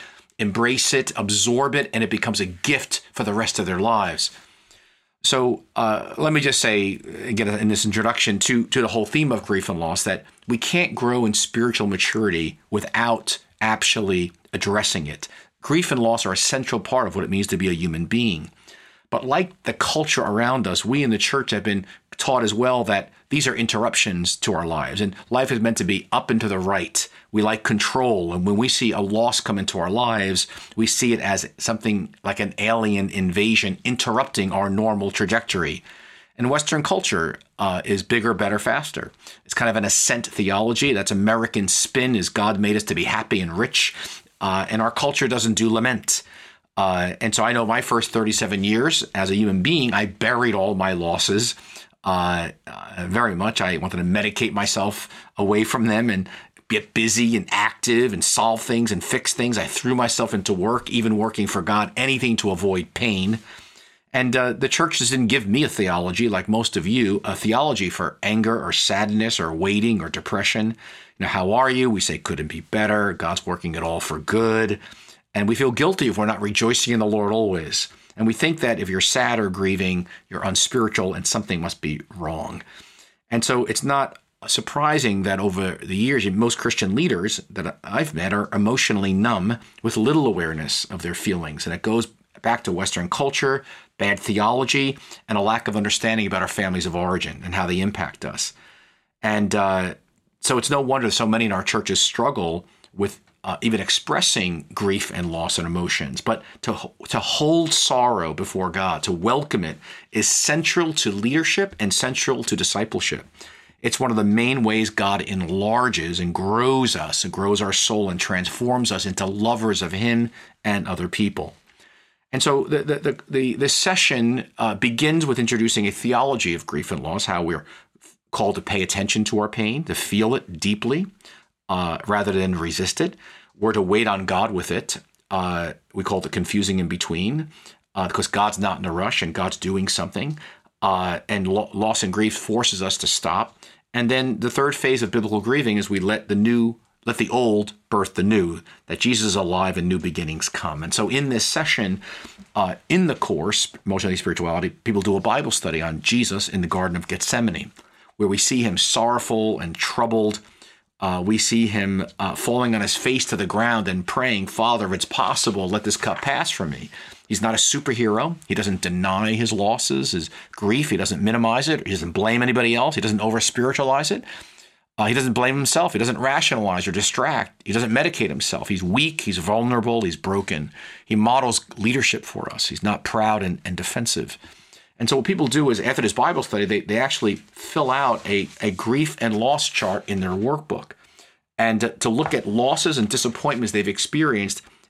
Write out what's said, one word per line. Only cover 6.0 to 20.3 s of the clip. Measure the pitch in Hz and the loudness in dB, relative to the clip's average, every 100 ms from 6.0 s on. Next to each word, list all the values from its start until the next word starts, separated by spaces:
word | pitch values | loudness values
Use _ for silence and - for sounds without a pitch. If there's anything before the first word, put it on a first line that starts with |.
| - - | -4 -2
let | 156 | 2
me | 156 | 2
just | 139 123 | 2 2
say, | 123 107 98 | 4 4 2
again, | 98 - - 123 107 104 | -2 -10 -12 -4 0 0
in | 104 104 | 2 2
this | 104 | 2
introduction | 110 104 110 120 - 98 | 2 2 2 2 2 2
to, | - 123 113 | 2 2 2
to | 135 | 0
the | 113 | 0
whole | 113 | 0
theme | 104 151 151 | 0 2 2
of | 113 | 0
grief | - 101 - | 0 -2 -2
and | 87 | -4
loss, | 82 90 | -2 -2
that | - 110 - _ - | -2 -4 -6 _ -4
we | 117 | -2
can't | - 175 175 | 0 0 0
grow | - 120 123 117 | 0 0 2 2
in | |
spiritual | 107 - 117 120 113 104 | 2 0 0 0 0 0
maturity | 95 - - 104 85 80 76 _ | 0 0 0 0 0 -2 -6 _
without | 104 - - 117 113 - - - _ | -4 -2 0 2 0 -2 -6 -8 _
actually | 110 110 - 117 98 90 87 - _ | -2 2 2 0 0 0 -2 -6 _
addressing | 98 95 104 104 101 73 | -6 -2 0 0 -2 -6
it. | 73 - - - _ | -10 -16 -18 -20 _
Grief | - 156 180 | 0 0 2
and | 135 | 2
loss | 113 113 | 2 2
are | 101 | 0
a | 92 | 0
central | - 135 123 120 | 0 0 -2 -4
part | - 127 107 | 0 0 0
of | |
what | 92 | -2
it | 87 | -2
means | 98 101 | 0 0
to | 92 | 0
be | 95 | 0
a | |
human | 85 87 80 85 | 0 -2 -2 0
being. | 113 117 82 76 - - - - _ _ | 0 2 -2 -6 -18 -20 -20 -20 _ _
But | 117 127 | -4 0
like | 147 185 - | 0 0 -4
the | - | -8
culture | 113 - 151 151 - | -2 -2 0 0 0
around | 107 | 2